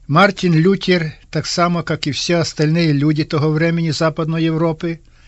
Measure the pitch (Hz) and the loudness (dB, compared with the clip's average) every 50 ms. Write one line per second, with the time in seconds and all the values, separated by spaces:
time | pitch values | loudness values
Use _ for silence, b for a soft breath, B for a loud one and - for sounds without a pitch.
0 | b - 139 170 196 202 196 - - 175 165 156 160 190 196 190 - 185 180 170 | b 0 4 4 4 4 2 0 0 2 2 4 4 2 2 0 0 0 0 0
1 | 160 151 - - - _ - 156 - - - 180 175 175 175 170 - - 156 - | 0 -6 -10 -14 -20 _ -8 -6 -6 -4 -2 0 0 0 0 -2 -2 -4 -6 -4
2 | - 147 127 - - - 170 170 156 - - - 151 151 160 175 170 156 143 139 | -4 -6 -4 -4 -2 0 0 0 0 -2 -2 -2 0 2 2 2 2 2 2 2
3 | 143 156 151 151 151 - 170 143 147 156 151 156 170 170 165 170 165 160 139 - | 2 0 0 0 -2 -2 -2 0 0 0 0 0 0 0 0 0 -2 -2 -2 0
4 | 165 160 151 - 160 160 160 165 160 165 160 156 170 165 156 160 180 165 165 - | -2 -2 0 -2 -4 -4 -2 -2 0 0 0 0 0 -2 -2 -4 -6 -8 -8 -8
5 | b b b b b | b b b b b